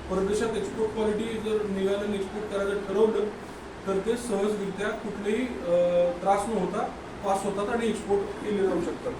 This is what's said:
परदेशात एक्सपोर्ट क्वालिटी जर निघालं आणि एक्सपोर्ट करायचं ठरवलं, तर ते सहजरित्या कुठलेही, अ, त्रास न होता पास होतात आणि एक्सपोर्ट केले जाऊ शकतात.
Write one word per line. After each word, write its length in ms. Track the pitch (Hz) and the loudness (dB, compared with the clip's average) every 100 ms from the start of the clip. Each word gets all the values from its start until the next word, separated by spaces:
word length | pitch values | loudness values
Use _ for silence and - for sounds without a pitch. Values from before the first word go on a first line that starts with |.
| - | -4
परदेशात 460 | 185 196 214 226 214 | 0 2 2 0 -2
एक्सपोर्ट 340 | 196 220 214 | -4 -2 -2
क्वालिटी 580 | 214 214 208 226 220 214 | 0 0 0 -2 -4 0
जर 160 | 214 196 | 0 0
निघालं 320 | 196 190 202 | 0 0 0
आणि 180 | 208 196 | 0 -2
एक्सपोर्ट 380 | 190 208 - | -4 -6 -4
करायचं 340 | 196 196 190 190 | -2 0 -2 0
ठरवलं, 380 | 202 214 202 208 - - - - - 196 | 4 4 4 0 -4 -12 -12 -14 -8 -2
तर 120 | 190 220 | 0 0
ते 120 | 240 | 0
सहजरित्या 720 | - 196 214 196 185 180 214 | 0 0 2 0 -2 -2 -2
कुठलेही, 560 | - 202 202 208 240 254 | -4 -6 -4 0 0 0
अ, 680 | - 175 175 175 175 175 175 | -2 2 4 6 4 4 2
त्रास 280 | 190 202 220 | 2 4 2
न 80 | 208 | 0
होता 240 | 180 208 - - - - 196 | 0 0 -4 -6 -12 -6 0
पास 180 | 196 | 0
होतात 260 | 208 196 208 | 0 -2 0
आणि 180 | 233 226 | 0 0
एक्सपोर्ट 580 | - 190 202 202 - 214 | 0 2 2 0 -4 -2
केले 220 | 202 190 | 2 2
जाऊ 140 | 175 | 2
शकतात. 300 | - - - - | 0 -4 -6 -6